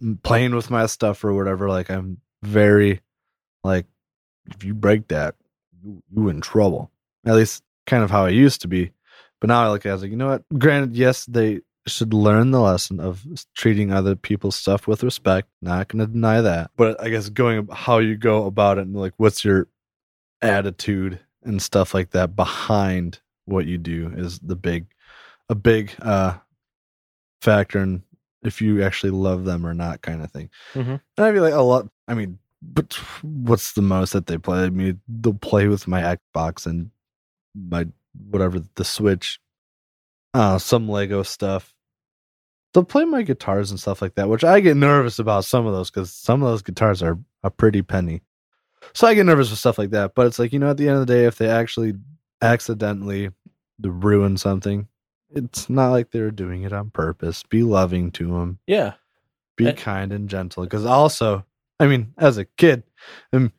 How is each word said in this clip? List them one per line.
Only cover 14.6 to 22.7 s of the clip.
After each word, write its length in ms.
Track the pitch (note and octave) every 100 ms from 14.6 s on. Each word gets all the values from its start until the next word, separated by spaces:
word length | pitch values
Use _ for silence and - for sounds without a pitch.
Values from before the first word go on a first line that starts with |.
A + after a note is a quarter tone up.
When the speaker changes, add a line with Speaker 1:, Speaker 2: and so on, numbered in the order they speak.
| - G2+ -
Speaker 1:
with 160 | G#2+
respect. 440 | B2 - G2 F#2+ - _
Not 240 | F2+ F2+ G2+
gonna 180 | A2 G#2+
deny 320 | A2+ A2+ A2
that. 320 | A2 E2+ E2+ -
But 240 | A2+ A2
I 100 | A2+
guess 180 | A2+ G#2
going 300 | G#2 B2 A2+
ab-, 140 | G#2
how 260 | - - A#2
you 180 | A2 A2
go 300 | A#2 G#2+ G2
about 320 | G#2 G2+ G2
it 80 | F#2+
and, 100 | G2+
like, 180 | F#2+ -
what's 260 | A2 -
your 240 | G#2 F#2+ F2 _ _ _ _ _ _ -
attitude 800 | A2+ G2+ G2 F#2+ - G2+ F#2+ F2+ _ _
and 180 | A#2+ G2
stuff 320 | - G2+ F#2+
like 160 | F#2+ F2+
that 240 | F#2 F2+
behind 840 | G2+ F2 - -